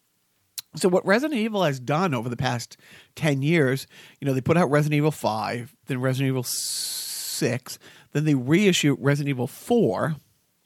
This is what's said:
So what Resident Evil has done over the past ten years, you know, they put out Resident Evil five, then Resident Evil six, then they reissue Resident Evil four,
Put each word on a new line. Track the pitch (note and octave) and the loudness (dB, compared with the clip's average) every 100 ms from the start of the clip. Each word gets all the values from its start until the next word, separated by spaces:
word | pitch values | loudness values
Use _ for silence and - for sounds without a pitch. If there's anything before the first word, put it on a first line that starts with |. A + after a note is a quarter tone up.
| _ _ _ _ _ - - D#3 | _ _ _ _ _ -18 -16 -2
So | F#3+ | 2
what | F3+ - | 2 2
Resident | G3+ D4+ C#4+ | 2 0 -2
Evil | A3 G#3 | -2 0
has | E3+ C3+ | 0 -2
done | B2 D3 F#3 | -2 -2 0
over | B2+ A#2+ | -2 -4
the | A#2+ | -4
past | B2+ B2 A#2 - - - - | -2 -2 -6 -18 -20 -20 -20
ten | - E3 C#3 | -4 -2 0
years, | C#3+ E3+ C3 C3+ - - - - | 2 2 2 0 -6 -20 -20 -8
you | C#3 | -4
know, | |
they | C3 | -2
put | B2 E3 | 2 2
out | E3 | 4
Resident | D3 D3+ D3 | 4 2 2
Evil | D3+ | 2
five, | D3+ A2 G#2+ G2+ A#2 A#2 _ - | 0 -2 -2 -2 -6 -8 _ -8
then | B2+ | -2
Resident | C3 C3 C3+ | 0 0 0
Evil | C3 | 0
six, | A#2+ - - - - - - - - - D3+ B2 - - - - _ | -4 -6 -6 -6 -8 -8 -10 -10 -8 -4 -2 -2 -8 -18 -20 -20 _
then | D3 | -2
they | D3+ | 0
reissue | C#3 B2 E3 G#3 E3+ D3 C#3 | 0 4 4 4 4 2 2
Resident | C3+ C#3+ C#3+ | 2 0 0
Evil | C3 B2 | -4 -4
four, | - - A#3+ D3+ F#2+ B2 D#3 - _ _ _ | -6 0 2 2 2 -2 -4 -10 _ _ _